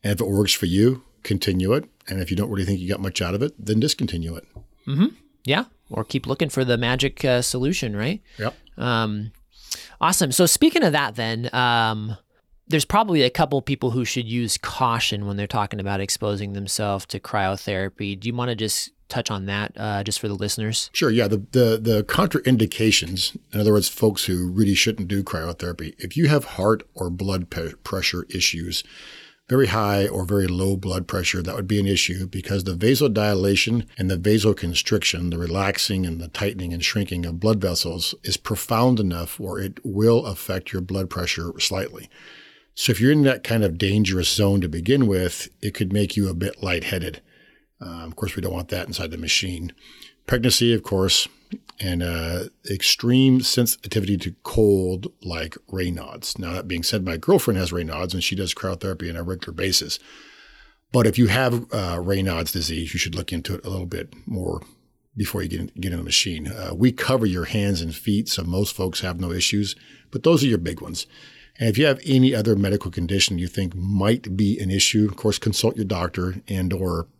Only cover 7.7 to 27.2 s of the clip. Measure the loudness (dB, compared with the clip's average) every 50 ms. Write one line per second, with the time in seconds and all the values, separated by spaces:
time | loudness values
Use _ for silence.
7.7 | -2 -2 -4 -4 -4 -2 -2 -4 -4 -6 _ _ -12 -8 -8 -8 -8 -8 _ _
8.7 | -10 -6 -2 0 0 0 0 -2 -4 -6 -8 -8 -12 _ _ _ _ -20 -14 -14
9.7 | -14 -14 -14 -20 -4 _ 2 2 2 2 0 0 4 4 4 4 4 4 4 4
10.7 | 4 4 2 4 2 2 0 0 -2 -2 -2 -2 -2 -2 -4 -2 0 2 4 4
11.7 | 4 4 4 2 0 -2 -4 -6 -8 -10 _ _ _ _ _ _ _ _ _ _
12.7 | 0 0 0 _ 2 2 4 4 4 4 4 4 4 2 2 2 2 -2 0 -2
13.7 | -4 0 0 0 0 0 -2 0 -2 -4 -4 -2 -2 -2 -2 -2 -2 -4 -4 -8
14.7 | -2 0 2 2 2 2 0 -2 -2 -2 -4 -4 -2 -4 -4 -2 0 -2 -2 -2
15.7 | -4 -6 -4 -2 -2 -2 -2 -4 -4 -2 -2 -2 -2 -2 -4 -6 -6 -6 -6 -6
16.7 | -4 -2 -2 -2 -2 -4 -4 _ -10 -10 -8 -4 -2 0 0 0 -2 -2 -4 -4
17.7 | -4 -2 -4 -4 -6 -6 -6 -6 -6 -6 -6 -6 -4 -2 -2 -4 -2 -2 -2 -2
18.7 | -2 -4 -4 -8 _ _ _ _ -6 -4 -4 -4 -4 -4 -4 -4 -4 -4 -4 -6
19.7 | -6 -8 -6 -4 -4 -2 -2 -4 -4 -4 -4 -4 -4 -4 -4 -4 -4 -4 -4 -2
20.7 | -2 -4 -4 -4 -2 0 2 2 4 4 4 2 2 0 -2 0 4 4 6 6
21.7 | 4 2 2 2 2 2 2 2 2 2 2 2 2 0 4 4 4 4 4 2
22.7 | 2 2 2 4 4 2 0 -2 -4 -2 -4 -4 -4 -8 _ _ -2 2 4 6
23.7 | 6 6 4 2 -2 2 2 2 2 2 -2 -2 0 0 0 -2 2 2 4 4
24.7 | 4 4 2 0 0 -2 -4 -2 -2 -2 -2 -2 -4 -4 -4 -6 -6 -6 -6 -8
25.7 | -6 -6 -10 -12 -10 _ -12 -6 0 2 4 4 4 4 2 -2 -4 0 4 4
26.7 | 4 4 0 _ _ -6 -6 -4 -4 -2